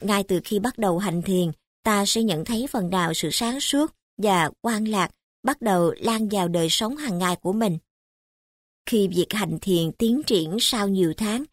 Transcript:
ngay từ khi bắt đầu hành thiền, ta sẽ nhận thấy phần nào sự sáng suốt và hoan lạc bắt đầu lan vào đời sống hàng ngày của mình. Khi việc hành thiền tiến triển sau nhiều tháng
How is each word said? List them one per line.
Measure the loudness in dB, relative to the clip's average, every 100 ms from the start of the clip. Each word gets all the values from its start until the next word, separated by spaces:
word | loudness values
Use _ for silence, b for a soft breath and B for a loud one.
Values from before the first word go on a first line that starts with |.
ngay | -2 -2
từ | 0 -2
khi | 0 -2
bắt | -2 0
đầu | 0 0
hành | 0 -2
thiền, | 0 0 0 -4 _ _
ta | 0 2 2
sẽ | 0
nhận | 0 0 -2
thấy | -4 -2
phần | -2 -2
nào | 0 0
sự | -2 -2
sáng | -2 -2 -2
suốt | 0 2 0 -4 _ -2
và | 2 2 2 -2
hoan | -4 -2 0
lạc | 0 -2 -6 _ _
bắt | -4 -2
đầu | 2 4 2 0
lan | -2 -2 0
vào | 0 0
đời | 0 0
sống | 0 -2 -4
hàng | -4 -2
ngày | -2 -2
của | -2
mình. | 0 0 -2 -8 _ _ _ _ _ _ _ _ _ -2
Khi | 2 2
việc | 2 0
hành | -2 -4 -4
thiền | 0 2 0
tiến | 0 2 2 2
triển | 0 0 0
sau | 0 0 0
nhiều | 2 2 0
tháng | -2 -4 -6